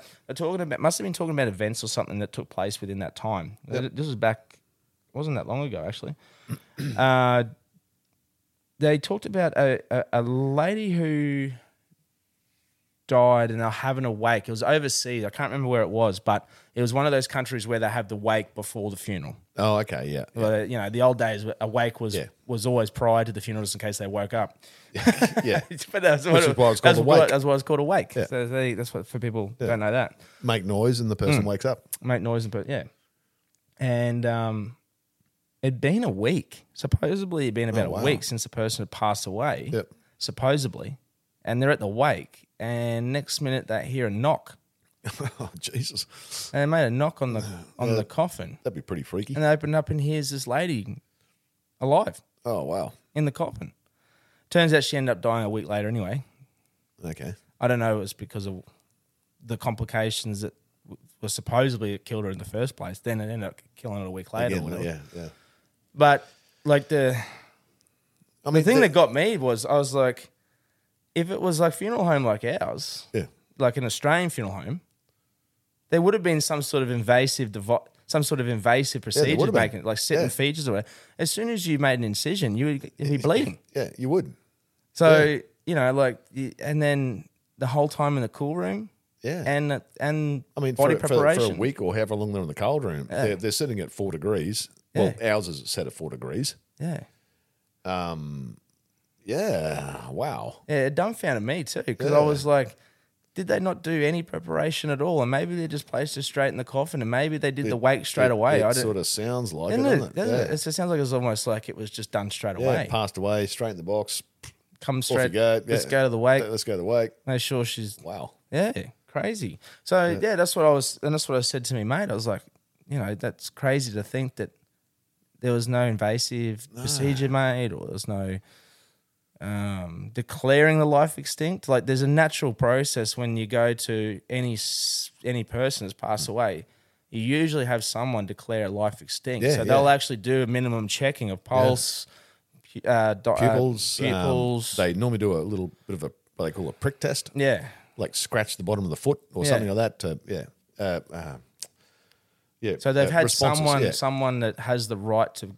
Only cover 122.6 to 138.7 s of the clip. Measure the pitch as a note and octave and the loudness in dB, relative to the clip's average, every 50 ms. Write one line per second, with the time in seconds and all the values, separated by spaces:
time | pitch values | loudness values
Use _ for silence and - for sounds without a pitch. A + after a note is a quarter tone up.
122.6 | _ _ _ _ _ - C#3+ C#3 G#2 G2 G#2+ - - A#2 F#2+ - - - - - | _ _ _ _ _ -8 -6 -4 -4 -4 -4 -4 -6 -6 -6 -8 -12 -16 -8 -2
123.6 | - C3+ C3+ C#3+ C3 A#2+ G2+ G#2 G2+ - - C3 C3+ B2+ - - G#2 E2+ - _ | 0 2 2 2 0 -2 -4 -6 -6 -4 -4 -4 -4 -4 -6 -8 -8 -8 -10 _
124.6 | _ _ _ _ _ _ _ _ _ _ _ _ _ _ _ _ - B2 A#2+ A#2 | _ _ _ _ _ _ _ _ _ _ _ _ _ _ _ _ -2 0 0 2
125.6 | A#2 A#2 B2+ B2 B2 A#2+ A2 G2+ G#2+ G#2 A2 A#2 - - B2 A#2+ A#2 A2+ G#2+ G#2+ | 0 0 2 2 2 2 0 0 0 0 0 0 -2 -4 -4 -4 -4 -4 -4 -6
126.6 | - - - A#2 B2+ - D3 C#3 C3+ C#3 C#3 C3 C#3 C3 C3+ C3+ C3+ C3 B2 B2+ | -10 -16 -12 -8 -6 -4 -2 0 0 0 0 0 0 0 2 2 2 2 2 0
127.6 | B2 A2+ F2+ - - - - G2 - - G#2+ G2 F#2+ F#2+ F#2+ F#2+ - _ - _ | -2 -4 -4 -8 -10 -10 -10 -8 -6 -6 -6 -4 -4 -4 -6 -6 -8 _ -20 _
128.6 | _ _ _ _ _ _ _ _ _ _ _ _ _ _ _ _ - G2+ G#2 G2+ | _ _ _ _ _ _ _ _ _ _ _ _ _ _ _ _ -8 -6 -6 -4
129.6 | G2+ G2+ G2 F#2+ F2+ E2+ E2 F2 F#2+ G#2 A2 B2 A#2+ - - - - C3 C#3 D3 | -4 -4 -6 -6 -8 -8 -10 -12 -12 -8 -8 -8 -8 -8 -8 -2 2 4 6 6
130.6 | D3+ D#3 D#3 D#3 D3+ D3+ D3 C#3+ D3+ D#3+ - - C#3 - - - D3+ E3 F#3 F#3+ | 6 6 6 4 4 4 4 4 4 2 0 -6 -8 -8 -6 -4 -4 -4 -4 -4
131.6 | - - C3+ A#2+ - C3+ C3+ C3 C#3 C#3 D3 D#3 D#3+ D#3 - - - C3+ A2 - | 0 2 2 2 2 2 0 2 4 4 6 6 4 4 2 0 -2 -2 0 0
132.6 | C3 A#2+ B2 C3 C#3 - - B2+ A2 G#2+ - - B2 A#2 A2+ A2+ A2 G2+ B2 A#2+ | 2 2 4 2 0 0 -2 -2 -2 -4 -4 -4 -4 -2 -2 -2 -2 0 2 2
133.6 | A#2 A#2+ A#2+ A2+ - - A2+ A2 G#2+ A2 G#2 F2+ - - B2 B2+ B2 A#2+ A#2 G#2 | 2 2 2 0 -4 -4 -2 -2 -2 -4 -4 -8 -8 -6 -4 -4 -2 -2 -4 -4
134.6 | - - - - - - - - - - - _ - B2 B2 A#2+ A2 - - A#2+ | -4 -4 -4 -4 -2 -2 -4 -4 -6 -8 -12 _ -6 -4 -4 -4 -4 -4 -2 0
135.6 | B2+ C3+ C3 - G#2+ F#2+ G2 - - G#2+ G#2+ G#2 - - G2+ A#2 A#2+ G#2 F2+ D#2+ | 0 0 0 -4 -8 -10 -10 -8 -4 -2 -2 -2 -2 -4 -2 0 0 0 0 -4
136.6 | - - _ _ _ _ _ _ _ _ - A#2 A2+ A#2+ C#3 D3+ D#3+ D#3+ D3+ D3+ | -8 -14 _ _ _ _ _ _ _ _ -8 -4 -2 0 2 2 2 2 0 0
137.6 | B2+ B2 B2 A2+ G#2 - - A#2 A#2+ C3 B2 A2 G2+ F#2 - - - - A2+ A2 | 0 0 0 0 -2 -4 -4 -4 -2 -2 -2 -2 -4 -6 -8 -10 -6 -4 -2 -2
138.6 | G#2 F#2+ | -2 -2